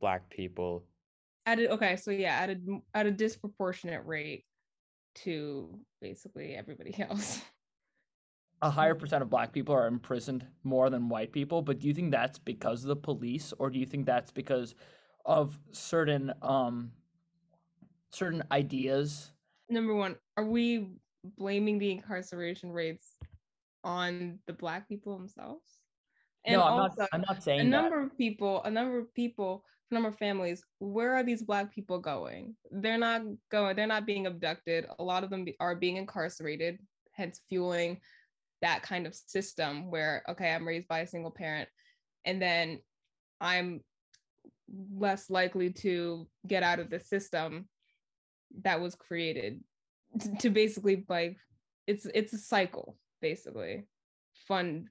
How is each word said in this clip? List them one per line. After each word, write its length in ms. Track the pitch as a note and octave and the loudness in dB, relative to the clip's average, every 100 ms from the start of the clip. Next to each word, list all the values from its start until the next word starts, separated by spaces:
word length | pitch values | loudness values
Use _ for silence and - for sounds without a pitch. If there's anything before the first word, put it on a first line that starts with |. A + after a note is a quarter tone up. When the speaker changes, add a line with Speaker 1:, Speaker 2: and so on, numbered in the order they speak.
Speaker 1:
Black 280 | G2+ F#2 F#2 | 0 0 -2
people. 540 | - F#2 F2+ F2+ F2 - _ _ _ _ _ - | -8 -8 -4 -4 -4 -8 _ _ _ _ _ 0
Speaker 2:
At 140 | A3+ | 2
a, 100 | A#3 | 2
okay, 200 | A3 G3+ | 2 2
so 160 | F#3 G#3 | 0 -2
yeah, 300 | G3 F3+ C#3+ | 0 2 2
at 100 | F#3 | 0
a, 80 | F#3 F3+ G3 - | -4 -4 -8 -4
at 140 | G#3+ G#3 | 0 2
a 40 | |
disproportionate 920 | G3+ A3 A3 G#3 - F#3 F3+ E3+ E3 | 2 0 -2 -12 -4 -4 -2 -6 -8
rate 400 | - D#3 D3+ C#3 _ _ _ _ _ _ _ - | -6 -6 -6 -10 _ _ _ _ _ _ _ -12
to 640 | - D#3+ D3 C#3 E2 G3+ - _ | -6 -4 -4 -6 -8 -14 -20 _
basically 560 | G3 F#3+ G3+ C#3+ D3 C3+ | -12 -12 -14 -14 -12 -10
everybody 360 | - - - G#3 | -12 -14 -12 -8
<laughs> 0 | |
else. 420 | G3 G#3 G#3 - - _ _ _ _ _ _ _ _ _ _ - | -6 -4 -6 -8 -12 _ _ _ _ _ _ _ _ _ _ -2
Speaker 3:
A 80 | D3+ | 0
higher 260 | D3 D#3+ D#3+ | 4 4 4
percent 260 | D3 D3 | 0 0
of 80 | B2 | 2
Black 220 | B2 A#2 | 2 2
people 200 | C#3+ C#3+ | -2 2
are 120 | C#3 A#2 | 4 4
imprisoned 580 | A#2+ - B2 A#2 B2+ B2 - | 2 -2 -4 -2 -6 -6 -8
more 260 | C3+ C3 C3 | 0 6 6
than 180 | B2+ A#2+ | 4 0
white 220 | A2+ A2+ | 0 -2
people, 320 | D3+ C#3 E3+ | -2 0 0
but 160 | D3 C#3 | 0 0
do 80 | D3 | 2
you 80 | |
think 160 | D3+ F3 | 2 2
that's 280 | C3+ B2+ - | 2 2 -2
because 440 | - A2 G#2+ A#2+ | -8 -4 -2 -2
of 60 | C3+ | -2
the 80 | C#3+ | -2
police, 560 | D3 B2 A#2+ C#3 - - | -2 -2 -2 -4 -6 -2
or 120 | C3+ | -2
do 80 | C3 | 0
you 80 | C3 | -2
think 200 | C#3+ C#3 | -2 2
that's 260 | B2 - | 2 0
because 420 | - C3 B2+ A#2 - - - _ _ | -8 0 0 0 -10 -20 -20 _ _
of 320 | - D#3 D3 - - | 2 4 4 -2 -16
certain, 640 | - - E3+ D3+ C#3+ C3+ - | -14 -2 2 4 2 0 -4
um, 480 | C3+ C3+ B2 A#2+ A#2+ - _ _ _ _ _ _ _ _ - _ _ | 2 2 2 0 -6 -12 _ _ _ _ _ _ _ _ -20 _ _
certain 320 | - F3+ D#3+ - | -6 -2 -2 2
ideas? 800 | C#3+ C#3+ C3+ C3+ C3+ D3 D3 - _ _ _ - | 2 2 0 2 2 2 -4 -14 _ _ _ -2
Speaker 2:
Number 260 | A#3 A3 | 0 2
one, 220 | G#3 F#3+ - _ - | 2 0 -2 _ -2
are 100 | G#3+ | 2
we 420 | A#3 A#3 A#3 F#3+ F#3 _ _ | 4 4 2 -2 -10 _ _
blaming 560 | F3+ G3+ G3 G3+ G#3+ G#3 | -20 -6 -2 2 4 4
the 140 | G3+ | 2
incarceration 800 | F#3 - F#3 F3+ F3 E3+ F#3+ F3 | -2 -4 -8 -6 -6 -6 -6 -8
rates 440 | E3+ D#3+ E3 - _ - - _ _ _ _ | -4 -4 -6 -14 _ -18 -18 _ _ _ _
on 560 | F3+ F3+ F3+ F3+ F3 F3 - | -6 -2 -2 -2 -6 -8 -10
the 60 | |
Black 360 | E3+ E3+ F3 G3+ | -6 -4 -4 -6
people 280 | G3+ G#3 G3 | -10 -8 -10
themselves? 640 | F#3+ - - D#4 _ _ _ _ _ _ _ _ A3 | -10 -14 -14 -14 _ _ _ _ _ _ _ _ 4
And 120 | G3 | 6
Speaker 3:
No, 40 | |
I'm 140 | F3 A#3+ | 8 6
not, 140 | F#3+ | 4
Speaker 2:
also, 160 | G3+ G3 | 2 0
Speaker 3:
I'm 120 | E3 F#3+ | 0 0
not 160 | F#3+ | -2
saying 180 | D#3+ C#3+ | 2 4
Speaker 2:
a 40 | |
Speaker 3:
that. 60 | A#3+ | 6
Speaker 2:
number 320 | C#4 E4 D#4 | 6 4 2
of 160 | C4+ - | -2 0
people, 440 | A3+ G#3 G3+ F#3+ | -2 2 0 0
a 60 | G#3 | 0
number 280 | A3 B3+ B3 | 0 0 -2
of 140 | A#3 | -4
people, 500 | - A#3 A#3 F#3+ F#3+ _ _ - | -2 -2 0 -4 -4 _ _ -4
a 40 | |
number 160 | A#3 A3 | 0 0
of 80 | G#3+ | 0
families, 440 | G#3 G3 F3 F3+ - _ | -2 0 0 -4 -10 _
where 360 | G3 G#3 A#3+ | -4 0 2
are 80 | C4 | 2
these 200 | B3 A3+ | 2 0
Black 320 | G#3+ G3+ G3+ | 0 0 0
people 240 | - G3+ F3+ | -6 -4 -4
going? 560 | E3+ C3 C#2+ - - A3 - | -2 -4 -4 -8 -12 -14 -10
They're 280 | G3 A3 A3+ | -4 0 2
not 240 | A#3 A3+ A3 G3+ - | 2 0 -2 -10 -2
going, 260 | G#3+ G3 F#3+ | 2 2 2
they're 100 | G#3+ | 2
not 180 | G#3+ | 2
being 220 | G#3+ G3+ F#3+ | 0 -2 -2
abducted. 600 | E3+ E3 E3+ - E3 D#3+ - | -2 -4 -4 0 -2 -2 -6
A 40 | |
lot 220 | F3+ F#3 | -2 0
of 60 | F#3+ | 0
them 160 | F#3+ F3+ | -4 -6
be-, 100 | - | -2
are 160 | F3 | -2
being 220 | F3 F3+ F#3 | 2 0 0
incarcerated, 800 | G3 F#3+ E3 - D#3 D3+ E3 F3+ - _ _ | -4 -4 -4 -4 -6 -2 -4 -4 -14 _ _
hence 280 | - F3+ - - | -8 -8 -8 -4
fueling 500 | F#3 F3+ F3 E3+ F3+ _ - _ _ _ - | 0 2 2 0 -2 _ -20 _ _ _ -2
that 220 | E3+ D#3+ | 0 0
kind 240 | - F3+ E3 | -2 -4 -6
of 80 | |
system 760 | - - F#3+ G3 - D#3 D3 F3+ | -10 -6 -4 -4 -2 -2 -2 -4
where, 320 | E3 D#3 C#3+ - | -2 0 -2 -4
okay, 240 | F3 F3 | -2 0
I'm 160 | D#3+ E3 | 0 -2
raised 180 | E3 F3+ | -4 -2
by 140 | E3 | -4
a 60 | F3+ | -4
single 240 | E3+ E3 | -6 -8
parent, 400 | - D#3+ D3+ - _ _ _ _ _ - | -8 -6 -4 -6 _ _ _ _ _ -4
and 160 | F#3+ | 0
then 380 | F3+ E3+ E3 D3 _ _ _ _ _ - | 2 2 0 -4 _ _ _ _ _ -6
I'm 400 | E3+ F3+ F3+ E3+ - _ _ _ _ _ - _ - F#3+ F#3+ | 0 2 0 -4 -12 _ _ _ _ _ -20 _ -16 -14 -10
less 360 | G3 G3+ G3 - | -2 0 0 0
likely 400 | F#3 F#3 F#3 F3+ | 2 2 2 0
to 560 | F#3 G3+ F3 E3+ E3+ E3 _ F#3 | 0 0 0 0 -4 -10 _ -2
get 160 | F#3+ | 2
out 160 | F3 E3+ | 4 2
of 120 | E3 | 0
the 100 | F3 | -6
system 680 | - G3 G3+ E3+ D#3+ D#3 F#3+ _ _ _ _ _ _ _ _ - | -2 -2 0 -2 -2 -6 -12 _ _ _ _ _ _ _ _ -2
that 220 | F#3+ E3 | 2 2
was 120 | F3 | 0
created 680 | - - E3+ E3 D#3 G#2 A#2+ - _ _ _ _ A3 | -6 -6 -2 0 -2 -4 -8 -16 _ _ _ _ -6
t-, 100 | G#3 G3+ | -6 0
to 100 | B3 | 4
basically, 560 | G#3 G#3+ G#3+ G3+ F#3+ G3+ | 6 4 4 2 2 2
like, 300 | F3 E3+ F#3+ _ _ _ _ - | -2 -2 -4 _ _ _ _ -4
it's, 200 | G#3 G3+ | -2 0
it's 200 | G#3+ G#3+ | 0 0
a 40 | G#3+ | -4
cycle, 600 | - G#3 F#3 - - - _ _ | 0 2 2 -2 -12 -16 _ _
basically, 640 | D#3+ D#3+ - - F2 D3 G3+ _ _ _ _ _ - | -4 -4 -8 -8 -6 -8 -10 _ _ _ _ _ -2
fund, 420 | F#3+ F3 D#3 - | 0 0 -4 -8